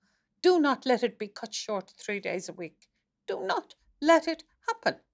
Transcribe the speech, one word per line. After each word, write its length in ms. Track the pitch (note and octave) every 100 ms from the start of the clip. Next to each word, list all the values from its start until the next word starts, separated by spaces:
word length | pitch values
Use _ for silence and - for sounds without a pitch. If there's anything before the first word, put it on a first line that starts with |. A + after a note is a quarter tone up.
| _ _ _ -
Do 200 | F4+ F4
not 260 | C#4+ B3 C4
let 160 | A#3+
it 160 | A#3+ -
be 80 | G#3
cut 260 | - A3
short 400 | - - G3+ F#3+ -
three 220 | - G3+
days 280 | - F3+ F3
a 40 |
week. 360 | F3+ E3 _ _ _ _ _ -
Do 180 | -
not 300 | F#4+ - - - _ -
let 280 | D4 E4 E4
it 160 | D#4+ - _ -
happen. 320 | A4+ - - _